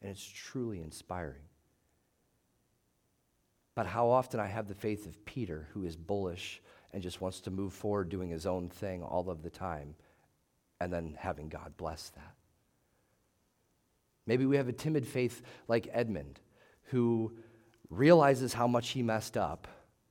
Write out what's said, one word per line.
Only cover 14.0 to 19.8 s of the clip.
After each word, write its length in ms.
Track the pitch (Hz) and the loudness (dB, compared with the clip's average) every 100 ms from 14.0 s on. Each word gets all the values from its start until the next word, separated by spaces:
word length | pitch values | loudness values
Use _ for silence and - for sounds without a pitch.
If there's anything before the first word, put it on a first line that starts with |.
| _ _ - | _ _ 2
Maybe 200 | 123 135 | 4 6
we 100 | 139 | 4
have 120 | 123 | 2
a 40 | |
timid 340 | 123 156 156 127 | -2 0 0 0
faith 360 | 127 123 - - - - | 0 0 -2 -16 -10 0
like 200 | 113 - | 0 2
Edmund, 480 | 113 117 87 71 - _ _ - _ | 0 0 0 -6 -14 _ _ -20 _
who 480 | - 127 117 117 110 - - - _ _ - | -2 4 4 4 2 -4 -20 -20 _ _ -6
realizes 640 | 90 147 170 139 131 127 | 6 10 10 10 6 2
how 140 | 117 120 | 2 4
much 240 | 123 117 | 4 2
he 120 | 135 | 0
messed 340 | 117 110 - 120 | 2 2 0 0
up, 320 | 87 78 - - | 0 -2 -12 -20